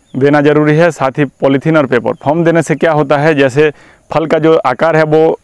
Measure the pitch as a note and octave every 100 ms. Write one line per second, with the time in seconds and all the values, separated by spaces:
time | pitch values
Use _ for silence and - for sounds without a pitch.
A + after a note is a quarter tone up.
0 | _ - C#3 D3 C#3+ D3+ D3+ D3+ E3+ -
1 | C3+ D3+ C#3 - C#3 C3+ D#3+ D#3 B2+ B2
2 | A2+ - C#3 E3 E3 E3 D3+ D3 E3 D3+
3 | C#3+ D3 D#3 D3 C3+ C3+ D3+ - - _
4 | - D3+ D#3+ D#3+ D#3+ D#3+ B2+ B2+ D#3+ D#3+
5 | D#3 D#3 D#3+ -